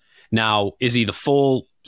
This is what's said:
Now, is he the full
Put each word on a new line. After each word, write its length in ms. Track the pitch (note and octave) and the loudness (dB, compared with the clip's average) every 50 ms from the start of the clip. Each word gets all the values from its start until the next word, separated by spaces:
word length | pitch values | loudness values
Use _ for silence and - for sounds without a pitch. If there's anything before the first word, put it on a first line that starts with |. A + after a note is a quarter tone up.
| _ _ _ _ _ - A2 | _ _ _ _ _ -4 -2
Now, 400 | A2+ A2 A2 G#2+ G#2 G2+ G2 - - | 0 0 2 2 0 0 -2 -4 -2
is 120 | B2+ A#2+ A#2+ | -2 0 0
he 120 | A#2+ A2+ | 0 0
the 80 | G2+ - | -2 -4
full 540 | - - D3 C#3+ C#3+ C#3 C#3 C3 A#2+ - _ _ _ - | -4 -2 0 2 2 2 2 0 -2 -4 _ _ _ -8